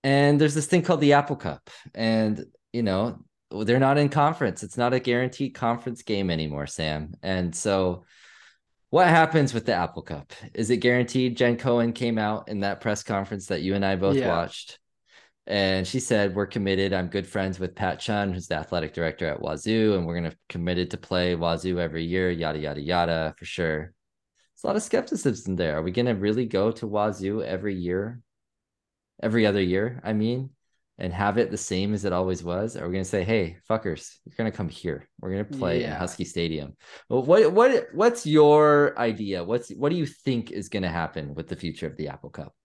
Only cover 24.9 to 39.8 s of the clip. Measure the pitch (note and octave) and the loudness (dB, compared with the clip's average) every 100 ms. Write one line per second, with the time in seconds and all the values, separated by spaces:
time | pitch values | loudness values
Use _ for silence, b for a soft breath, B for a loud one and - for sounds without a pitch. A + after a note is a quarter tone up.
24.9 | - - - C#3+ G#2+ F#2+ F2+ E2+ D2+ E2+ | -2 -2 -2 -2 -2 -6 -2 -2 -2 -2
25.9 | F#2+ A#2+ G#2 G2+ A2 A#2 F#2+ G#2+ A2+ A2+ | -2 -2 0 0 0 -2 0 0 -2 -4
26.9 | G#2 G#2+ G2 F#2+ G#2+ - F#2 G#2 F#2 F2 | -2 -2 -2 -4 -4 -4 -4 -4 -4 -2
27.9 | F2+ G#2+ A#2+ _ _ _ _ _ _ _ | -4 -4 -10 _ _ _ _ _ _ _
28.9 | _ _ _ A2+ A2+ G#2+ G2+ F#2 F#2 A2+ | _ _ _ -2 2 4 2 2 0 -2
29.9 | B2+ - G#2+ A2 B2 C3+ _ _ _ _ | -6 -4 -2 -2 -2 -6 _ _ _ _
30.9 | - F#2 E2+ G2+ G#2 A2+ G#2 - F#2 G2+ | -10 -8 -2 0 2 0 -2 -4 -2 -2
31.9 | G#2 G2+ F2+ F#2 F2+ E2+ F2+ A2 - F2 | -2 0 0 0 -2 -4 -4 -4 -6 -6
32.9 | F#2+ F#2 G2+ F#2 A2+ E2+ F2 _ A2 G2 | -4 -2 -2 0 0 0 -6 _ -2 -2
33.9 | D2+ - - - - A2+ - F2 - F2 | -6 -12 -20 -14 -4 -4 -4 -8 -6 -8
34.9 | C#2+ - - F#2 F#2+ G#2 - F2+ E2+ - | -8 -12 -14 -8 -6 -6 -4 -2 -2 -2
35.9 | D#2 F2+ - E2+ F2 E2+ D#2 C#2+ - B | -6 -6 -6 -6 -4 -4 -4 -10 -16 B
36.9 | B _ B2+ C3 F#3 E3 F#3+ B3+ B3+ - | B _ -2 6 6 8 8 6 4 -2
37.9 | E3 A3+ A#3 D3+ D3+ D3 D3+ D3+ D3 C#3+ | 2 2 2 4 8 10 10 8 6 4
38.9 | - A#2 G2+ G2+ F#2 F2 A#2+ - G2+ | 2 -2 -2 -4 -4 -2 -4 -4 -4